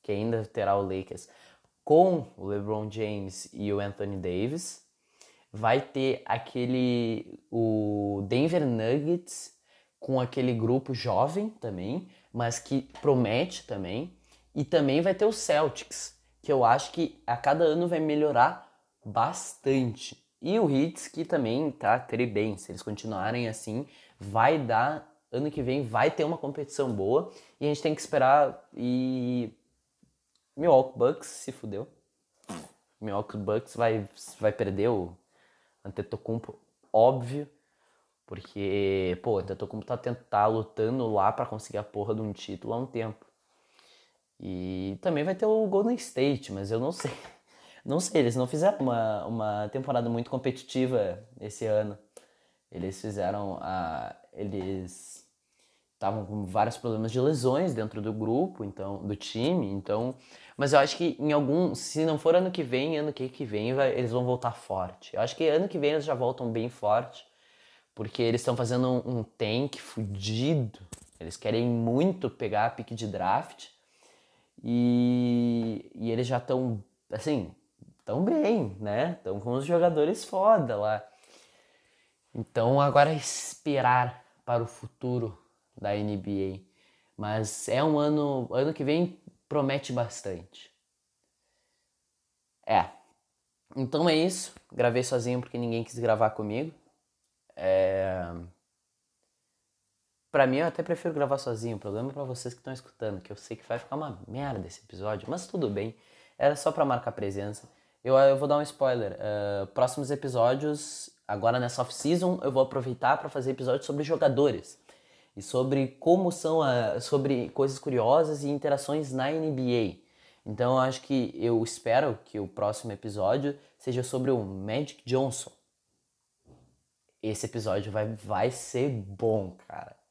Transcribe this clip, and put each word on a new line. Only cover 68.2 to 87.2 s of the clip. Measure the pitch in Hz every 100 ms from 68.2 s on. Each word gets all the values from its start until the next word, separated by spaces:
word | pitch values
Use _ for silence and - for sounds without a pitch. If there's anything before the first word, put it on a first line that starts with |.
eles | 117 117
tão | 131 123
fazendo | 117 123 127
um, | 127 - 123
um |
tank | 107 _ 110 117 139 -
fudido. | - - 104 98 98 110 139 156 113 - - - - _
Eles | 82 -
querem | 107 113 120
muito | 117 113 123 180 185 131
pegar | - 110 104 113
a |
pick | - 113
de | 113 110
draft | 95 90 117 - - - _ _ _ _ _ _ _ _ -
e, | 113 120 120 120 123 123 123 120 120 117 113 107 -
e | - 113
eles | 113 123
já | 123
tão, | - 127 127 110 - _ _
assim, | 110 156 143 90 - _ _ - _
tão | - 117
bem, | 196 320 208 226 113 95
né? | 104 107 165 175
Tão | - 101
com | 113
os | 123 143
jogadores | 170 175 156 151 214 -
foda | 190 202 220 131 107
lá. | 107 107 - _ _ - - _ _ _ _ _ _ _ _
Então | - 110 - 117 139
agora | 143 139 147
é | 156
esperar | - - - - 151 139 123 127 123 - _ _ -
para | 120
o | 113
futuro | - 117 _ 127 123 113 87 _ _ _ -
da | 101 104
N | 104 101
B | 98 98 95
A. | 95 - _ _ _ _
Mas | -